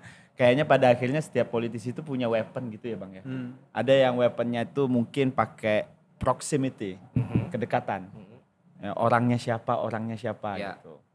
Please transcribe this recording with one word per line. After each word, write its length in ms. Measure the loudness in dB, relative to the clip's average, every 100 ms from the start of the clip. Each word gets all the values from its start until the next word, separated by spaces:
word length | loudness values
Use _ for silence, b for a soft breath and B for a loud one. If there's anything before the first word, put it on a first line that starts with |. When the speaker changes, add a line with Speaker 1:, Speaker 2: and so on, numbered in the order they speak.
| B B B
Speaker 1:
kayaknya 300 | 4 4 6
pada 260 | 4 6 6
akhirnya 300 | 4 2 -2
setiap 300 | -2 -2 0
politisi 400 | -2 -4 -6 -8
itu 100 | -8
punya 260 | -6 -4 0
weapon 400 | 0 -2 -8 -10
gitu 160 | -10 -10
ya, 100 | -10
Bang, 160 | -10
ya. 100 | -14
Speaker 2:
Hmm. 320 | -10 -10 -10 -14 _
Speaker 1:
Ada 220 | -2 4 6
yang 120 | 6 4
weaponnya 460 | 2 2 -2 -2
itu 220 | -4 -2 2
mungkin 460 | 2 0 0 0
pakai 560 | 0 -2 -2 0 0 -2 -14 _ -4
proximity, 840 | -2 -2 0 -2 -2 -4 -8 -8 -6
Speaker 3:
Mhm. 360 | -4 0 -2 -2
Speaker 1:
kedekatan. 580 | -6 -2 -2 -2 -6 -8
Speaker 3:
Mhm. 280 | -18 -20 -20 _ _ _ -12
Speaker 1:
Ya, 100 | -8
orangnya 420 | -2 2 4 4 0
siapa, 380 | -2 -4 -2 -2
orangnya 380 | -2 -4 -6 -6
siapa 400 | -8 -6 -8 -8
Speaker 3:
Ya. 200 | -8 -12
Speaker 1:
gitu. 240 | -18 -20 _